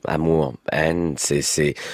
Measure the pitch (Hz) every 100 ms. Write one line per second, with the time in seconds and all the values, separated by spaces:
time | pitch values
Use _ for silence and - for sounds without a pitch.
0 | - 78 82 80 71 58 - - 78 85
1 | 85 71 - 73 69 - 73 69 -